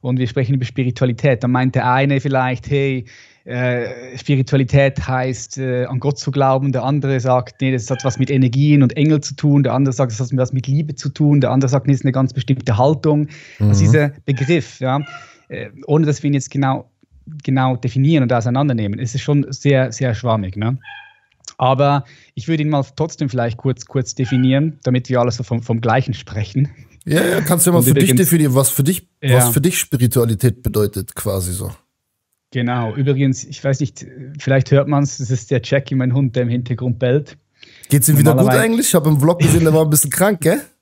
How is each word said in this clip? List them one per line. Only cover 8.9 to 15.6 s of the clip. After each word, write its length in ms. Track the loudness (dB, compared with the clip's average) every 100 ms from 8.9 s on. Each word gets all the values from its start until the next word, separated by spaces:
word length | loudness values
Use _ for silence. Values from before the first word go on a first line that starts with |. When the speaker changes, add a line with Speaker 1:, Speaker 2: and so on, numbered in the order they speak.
| 4
Speaker 1:
Engel 240 | 2 2
zu 120 | -2
tun. 280 | -2 2 4
Der 100 | 2
andere 220 | 2 0
sagt, 180 | 0 -2
das 80 | -2
hat 160 | -4 -2
was 160 | -2
mit 140 | -2 -2
Liebe 280 | -2 -2 -8
zu 120 | -10
tun. 320 | 0 2 4
Der 100 | 2
andere 180 | 2 2
sagt, 160 | 0 0
nee, 60 |
das 60 | 0
ist 40 |
eine 80 | 0
ganz 220 | 0 -2
bestimmte 420 | -2 -4 -4 0 2
Haltung. 520 | 2 2 0 0 -2 -8 -20 -2
Speaker 2:
Mhm. 100 | 2
Speaker 1:
Also 120 | 4
dieser 280 | 4 4 2 -4 -4
Begriff, 520 | -4 0 0 -2 -8
ja, 200 | -4 -4 -6 -16 -20 _ _
äh, 220 | -14